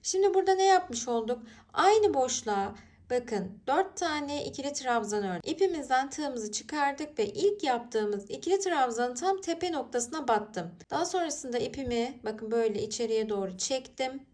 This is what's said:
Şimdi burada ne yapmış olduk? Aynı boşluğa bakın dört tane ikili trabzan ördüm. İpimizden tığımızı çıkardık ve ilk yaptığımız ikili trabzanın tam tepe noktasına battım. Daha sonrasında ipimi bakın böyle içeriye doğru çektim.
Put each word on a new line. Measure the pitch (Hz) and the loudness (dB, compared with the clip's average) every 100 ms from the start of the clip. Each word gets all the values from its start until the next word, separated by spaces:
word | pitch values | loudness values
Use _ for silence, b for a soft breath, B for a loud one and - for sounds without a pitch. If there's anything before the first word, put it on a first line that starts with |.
Şimdi | - 381 392 | -2 2 4
burada | 370 370 | 4 4
ne | 381 | 4
yapmış | 381 370 359 240 - | 6 6 2 -6 -2
olduk? | 233 220 247 B B B | -2 0 -4 B B B
Aynı | - 359 427 415 | 4 6 8 6
boşluğa | 277 285 - 220 202 202 B B B - | 4 0 -2 -2 -2 -2 B B B -2
bakın | 247 240 202 185 - - | -2 -2 -4 -4 -8 0
dört | 294 381 - | 2 2 -2
tane | 339 302 285 294 | -2 -2 -4 -4
ikili | - - 277 | -6 -6 -6
trabzan | 285 262 233 208 208 | -4 0 0 0 -2
ördüm. | 196 175 | -2 -4
İpimizden | - 320 381 330 254 262 277 | -4 2 2 2 2 0 0
tığımızı | - 294 247 214 | -4 -4 -4 -6
çıkardık | - - 302 277 277 302 302 | -8 -6 0 0 0 -6 -2
ve | 208 | -2
ilk | - 392 415 | 2 2 2
yaptığımız | 294 240 233 220 208 202 - | 0 -2 0 -2 0 -2 -4
ikili | 262 339 381 | -6 0 2
trabzanın | 370 320 254 226 247 | 2 2 2 2 -2
tam | 247 359 392 | 0 0 0
tepe | 359 330 359 | -2 -2 -2
noktasına | 311 - 240 233 320 254 | -2 -2 -4 -2 -4 2
battım. | 214 214 185 170 - - | 2 2 -8 -8 -12 -6
Daha | 294 | -2
sonrasında | 349 370 330 285 262 240 | 0 0 -2 -4 -4 -2
ipimi | - - 254 233 247 - | -2 -4 -2 0 -2 -4
bakın | 220 220 220 | -8 -6 -2
böyle | 233 226 202 | 2 2 0
içeriye | 208 - 226 220 214 | -4 -4 0 0 0
doğru | 202 190 185 | -2 -2 -4
çektim. | - 262 262 - 262 269 - | -2 -2 -4 -4 -4 -4 -14